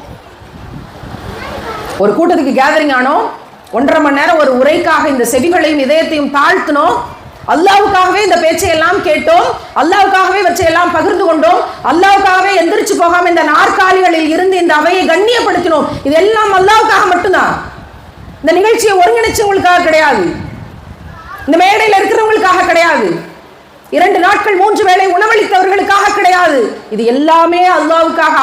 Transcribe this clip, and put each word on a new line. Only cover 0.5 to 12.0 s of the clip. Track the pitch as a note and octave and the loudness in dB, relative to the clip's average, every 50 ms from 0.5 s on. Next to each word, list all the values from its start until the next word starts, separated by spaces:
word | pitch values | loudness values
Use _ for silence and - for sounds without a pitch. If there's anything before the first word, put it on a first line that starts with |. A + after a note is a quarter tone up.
| - - - - - - - - - - - - - - - - - - - - - - - - - - - - - - | -20 -20 -18 -18 -18 -18 -18 -18 -20 -18 -16 -16 -16 -14 -14 -14 -14 -14 -12 -12 -12 -12 -10 -10 -10 -10 -10 -10 -6 -4
ஒரு | F#3+ G#3+ G3+ | -2 -2 0
கூட்டத்துக்கு | C#4+ E4 F4 F4+ D#4 C#4 C#4 A#3 A3+ | 0 0 0 0 0 0 -2 0 0
கேதரிங் | C4 D4 D4+ D#4 D#4 D4 C4+ C4 | 0 0 0 0 0 0 -2 -2
ஆனோம், | C4 C4 D4+ F4 A4+ - - - - - - - - - | -2 0 -2 -2 -2 -4 -8 -12 -18 -20 -20 -20 -18 -8
ஒன்றரை | - A3 C#4+ C#4 D#4+ D#4+ | -4 -4 -2 0 0 0
மணி | D4+ C#4+ C#4 C4+ | 0 0 0 0
நேரம் | D4+ E4+ F4 D#4+ | 0 0 0 2
ஒரு | D4 C4+ C4 B3 | 2 0 2 2
உரைக்காக | C4 C#4+ D#4+ F#4 F4 E4+ D#4+ D4 - D#4 | 2 2 0 0 0 0 0 0 0 -2
இந்த | C4+ B3+ A#3+ A#3+ | -2 -2 -2 -2
செவிகளையும் | C#4+ B3+ B3 E4+ F4 F4 D#4 D4+ D#4 D4 C4+ | 0 0 0 0 0 0 0 0 0 0 0
இதயத்தையும் | B3+ D4 D#4+ E4 D#4+ D#4+ D4+ C#4+ C4 - C#4 | 0 0 0 0 -2 -2 -4 -4 -2 -2 0
தாழ்த்தினோம், | C#4+ D#4+ F#4 F#4+ - - D4 C#4+ D4+ F4 A#4 - - - - - - - - - - - | 0 2 0 0 -2 -2 -2 0 0 0 -2 -4 -6 -10 -14 -18 -20 -20 -20 -14 -6 -2
அல்லாஹ்வுக்காகவே | - D4+ E4+ G4 G4 G4+ G4+ G4+ G4+ F#4 F#4 F4+ F#4 G4 G#4+ | -2 2 2 4 4 4 2 2 2 2 2 2 0 0 0
இந்த | F#4+ F4 E4+ | 0 0 2
பேச்சை | D#4+ D#4+ E4 - F#4 F#4 | 2 0 0 0 -2 -2
எல்லாம் | E4 D#4+ D#4+ E4+ F#4 G4+ - | 0 0 0 0 0 -2 0
கேட்டோம், | - D4+ D4 A#3+ D#4+ D#4+ F4+ A4+ B4+ A#4 - - - - | -2 -2 0 0 2 2 2 2 0 -4 -6 -10 -8 -4
அல்லாஹ்வுக்காகவே | A#3 B3+ D#4+ F#4+ G#4 G4+ F#4+ F#4+ F#4 F#4+ F4+ F#4 G4+ G4+ | -2 0 0 2 2 2 2 2 2 0 0 0 0 0
வச்சை | F4 F4 F4 F#4 | 0 0 0 0
எல்லாம் | E4 D#4+ E4+ F4+ F4 | 0 2 2 0 0
பகிர்ந்து | F4 D#4+ D#4 G4 G#4+ F4+ G4 | 0 0 0 0 0 0 0
கொண்டோம், | E4+ D#4+ D#4 C#4 E4 F4+ G4+ - - - - - A3+ | 0 0 2 2 2 2 2 0 -4 -8 -6 -4 -2
அல்லாஹ்வுக்காகவே | C#4 E4 | 0 2